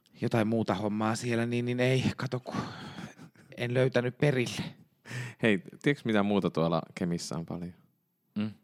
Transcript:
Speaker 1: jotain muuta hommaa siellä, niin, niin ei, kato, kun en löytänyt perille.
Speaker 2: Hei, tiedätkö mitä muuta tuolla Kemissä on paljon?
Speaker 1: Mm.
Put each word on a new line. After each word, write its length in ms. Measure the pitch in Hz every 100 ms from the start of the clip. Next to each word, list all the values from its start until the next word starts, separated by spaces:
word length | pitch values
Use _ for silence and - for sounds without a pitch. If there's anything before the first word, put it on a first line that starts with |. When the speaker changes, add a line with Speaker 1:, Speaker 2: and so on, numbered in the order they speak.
| _ -
Speaker 1:
jotain 260 | 117 117 107
muuta 280 | 113 107 95
hommaa 400 | 107 107 110 110
siellä, 300 | 123 117 117
niin, 200 | 120 120
niin 140 | 123
ei, 240 | 123 131 - -
kato, 220 | 135 127
kun 160 | - - - - - - - - - _ - -
en 160 | 120
löytänyt 440 | 127 131 123 123 -
perille. 460 | 147 131 113 - - - - _ - 123 123 -
Speaker 2:
Hei, 140 | 113 98 - -
tiedätkö 200 | 143 143 120
mitä 180 | 107
muuta 260 | 101 101 87
tuolla 320 | 80 82 80 - -
Kemissä 420 | 87 85 - 76
on 80 | 80
paljon? 280 | 87 87 - _ _ _ _ _ 104
Speaker 1:
Mm. 160 | 107 104